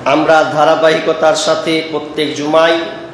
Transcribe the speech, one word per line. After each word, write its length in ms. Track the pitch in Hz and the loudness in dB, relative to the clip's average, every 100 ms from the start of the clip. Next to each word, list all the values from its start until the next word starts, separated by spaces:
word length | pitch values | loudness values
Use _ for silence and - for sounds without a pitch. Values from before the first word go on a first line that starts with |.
আমরা 400 | - 147 156 160 151 | 0 0 4 2 2
ধারাবাহিকতার 800 | 151 151 160 160 160 165 156 156 | 2 2 4 2 2 -2 0 0
সাথে 480 | 151 - 156 170 160 151 | 2 0 -2 -2 -4 -4
প্রত্যেক 440 | 151 151 156 147 | -8 -6 -6 -4
জুমায় 440 | 127 147 160 165 170 - - - | -4 0 2 2 0 -4 -10 -16